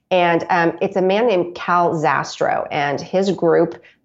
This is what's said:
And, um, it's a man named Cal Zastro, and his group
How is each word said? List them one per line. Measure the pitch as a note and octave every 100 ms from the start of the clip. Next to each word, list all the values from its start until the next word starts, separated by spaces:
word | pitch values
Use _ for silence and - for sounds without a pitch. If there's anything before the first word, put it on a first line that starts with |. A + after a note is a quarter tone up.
| _
And, | F#3 F3 E3+ E3+
um, | F3+ E3 D#3+
it's | F#3+ F#3+
a |
man | F#3 G3+ A3+
named | F#3 F3
Cal | - - F3 E3+
Zastro, | E3 D3+ C#3 D#3 - - - -
and | - C#3+ C3+
his | - F#3 G3
group | E3+ E3 D#3+ E3 - - _